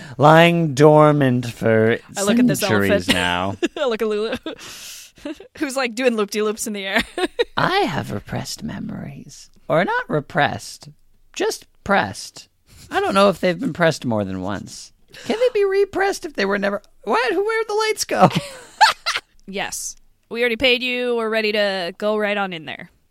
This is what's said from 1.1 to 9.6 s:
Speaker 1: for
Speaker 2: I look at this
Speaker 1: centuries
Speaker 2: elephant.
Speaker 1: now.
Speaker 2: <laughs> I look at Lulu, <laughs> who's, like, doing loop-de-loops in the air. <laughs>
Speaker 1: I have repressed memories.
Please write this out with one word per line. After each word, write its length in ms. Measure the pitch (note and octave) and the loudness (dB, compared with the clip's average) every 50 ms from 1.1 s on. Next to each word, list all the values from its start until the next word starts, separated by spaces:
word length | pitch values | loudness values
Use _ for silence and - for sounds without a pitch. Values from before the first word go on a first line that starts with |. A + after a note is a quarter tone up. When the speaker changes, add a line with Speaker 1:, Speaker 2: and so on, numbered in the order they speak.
| D3 D3 C#3 C3 B2 B2 B2 | 6 4 4 2 2 0 -2
Speaker 1:
for 540 | A#2 - - - A2+ A2+ A2 A2 A2+ A#2 - - - - | -4 -8 -2 0 2 4 4 4 4 2 0 -4 -10 -6
Speaker 2:
I 60 | G#3 G3 | -2 0
look 160 | G#3 A3+ A#3+ | 2 4 4
at 80 | B3 | 4
this 120 | - - - | 4 2 0
Speaker 1:
centuries 280 | G#3 G3 G#2+ G2+ G2+ G2 G2+ G2 F2+ | 0 0 2 2 2 2 2 0 2
Speaker 2:
elephant. 60 | - - | 0 0
Speaker 1:
now. 420 | F2+ F2+ F2+ F2 F2 F#2 G2 G#2 - F4 - - | 2 2 0 0 0 -2 -4 -4 -4 -6 -6 -4
Speaker 2:
<laughs> 0 | |
I 80 | E4 C#4+ | -4 -2
look 160 | B3 A3 G#3 | -2 -2 -2
at 60 | A3+ | -2
Lulu, 280 | G#3+ G#3+ G#3 G#3+ A3+ B3 - - D#4 - - - - - - - - - | -4 -2 -4 -4 -6 -6 -8 -8 -12 -14 -14 -16 -18 -18 -18 -18 -18 -18
<laughs> 640 | - - - _ - - D4 D#4+ - - - _ - | -18 -20 -20 _ -16 -14 -14 -14 -14 -18 -20 _ -8
who's, 180 | D#4 C4+ B3+ | -6 -4 -4
like, 160 | C#4 C4 A#3+ G#3+ | -4 -4 -4 -2
doing 220 | A3+ C4 B3 A#3 | 0 0 0 2
loop-de-loops 500 | G#3+ G3+ G3+ - G#3 G#3+ G#3+ G#3 - - | 0 -2 -2 -2 -2 -2 -2 -4 -4 -8
in 80 | A3+ G#3 | -8 -8
the 100 | G3+ F#3+ | -8 -6
air. 160 | G3 G3 A3+ - - - F4+ F#4 - | -2 -2 -2 -2 -4 -4 -4 -4 -4
<laughs> 280 | - - - - - | -2 -4 -6 -4 -2
Speaker 1:
I 240 | - D#3+ - F4+ G4+ | -2 -2 0 2 0
have 300 | F#4+ A#3 D3+ - A2+ C3 | 0 0 -2 -4 -6 -6
repressed 520 | B2+ G2+ - - - B2+ B2+ - - - - | -8 -10 -8 -8 -8 -8 -8 -10 -12 -10 -10
memories. 880 | - - - - - - - - C3+ C#3 C#3+ - D3 - - - - - - | -10 -10 -8 -10 -10 -10 -10 -10 -12 -14 -16 -18 -20 -20 -20 -20 -20 -20 -20